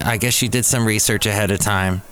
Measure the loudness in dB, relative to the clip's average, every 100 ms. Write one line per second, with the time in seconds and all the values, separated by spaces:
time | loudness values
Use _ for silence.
0 | -2 -2 0 0 0 0 0 2 2 2
1 | 0 0 0 0 0 0 0 0 0 -2
2 | -6